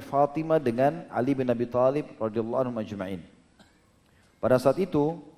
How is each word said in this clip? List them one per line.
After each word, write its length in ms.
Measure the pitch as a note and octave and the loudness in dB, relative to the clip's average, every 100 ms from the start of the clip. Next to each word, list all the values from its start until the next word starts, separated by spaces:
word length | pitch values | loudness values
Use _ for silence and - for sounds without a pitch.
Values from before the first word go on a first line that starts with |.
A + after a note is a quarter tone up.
Fatimah 560 | - C#3 C#3+ D#3+ D#3+ D#3+ | -4 2 2 0 0 2
dengan 480 | B2+ A#2 C#3 E3+ - | 2 2 2 0 -6
Ali 240 | A2+ B2+ | -2 0
bin 160 | C3+ B2+ | 0 0
Abi 160 | A#2 | 0
Thalib 400 | A#2+ B2 B2+ C#3+ C#3+ - | 0 2 2 2 -4 -6
radhiyallahu 400 | A2 A2 A2 B2 | -4 -2 -2 -2
anhum 160 | B2+ A#2 | -2 -4
ajma'in. 480 | G#2 G2+ F#2+ F#2 D#2 _ _ _ _ _ _ _ _ _ _ - | -8 -8 -8 -8 -12 _ _ _ _ _ _ _ _ _ _ -4
Pada 240 | A#2 B2+ | 2 4
saat 160 | C3+ C#3 | 4 2
itu, 400 | F#3+ D3+ D3 E3+ - | 0 0 0 -2 -12